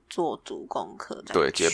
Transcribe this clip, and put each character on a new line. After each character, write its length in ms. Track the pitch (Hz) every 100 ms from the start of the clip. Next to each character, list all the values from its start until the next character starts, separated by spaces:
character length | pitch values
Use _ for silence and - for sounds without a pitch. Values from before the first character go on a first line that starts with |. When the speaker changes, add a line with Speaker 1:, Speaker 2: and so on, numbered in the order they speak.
| _
Speaker 1:
做 300 | - 165 113
足 220 | - 80 -
功 280 | - 87 -
课 180 | - - -
再 80 |
去。 60 | 90
Speaker 2:
对， 120 | 69
结 180 | - 85